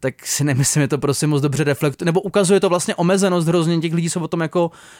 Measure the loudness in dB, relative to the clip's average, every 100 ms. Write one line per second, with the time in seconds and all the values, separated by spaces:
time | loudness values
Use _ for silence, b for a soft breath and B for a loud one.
0 | -8 -6 -6 -2 0 0 0 0 0 0
1 | -2 0 0 0 0 0 0 0 -2 -2
2 | -2 0 0 0 4 4 2 0 -2 0
3 | 2 2 2 2 2 2 2 0 -2 -2
4 | -2 -4 -4 -4 -2 0 -2 B B B